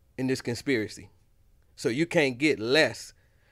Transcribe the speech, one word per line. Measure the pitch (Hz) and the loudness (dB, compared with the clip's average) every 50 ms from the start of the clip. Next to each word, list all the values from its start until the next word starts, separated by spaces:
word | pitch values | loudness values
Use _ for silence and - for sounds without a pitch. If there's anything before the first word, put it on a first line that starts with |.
| _ _ - - | _ _ -8 -6
in | 131 | -2
this | 131 131 123 | -2 -2 -2
conspiracy. | - 123 117 - - 143 135 110 104 104 - - 92 - _ _ _ _ _ _ _ _ _ _ _ _ _ | -2 -6 -6 -4 -2 0 0 0 0 -4 -8 -14 -20 -20 _ _ _ _ _ _ _ _ _ _ _ _ _
So | - - 139 | -4 -4 -2
you | 113 139 165 | 0 0 0
can't | 170 - 175 147 135 120 117 | 2 2 2 2 2 2 2
get | 147 156 123 98 | 2 2 2 2
less | 107 117 131 156 151 113 - - - - - _ _ _ _ _ _ _ | 0 2 4 4 4 4 0 -6 -14 -18 -20 _ _ _ _ _ _ _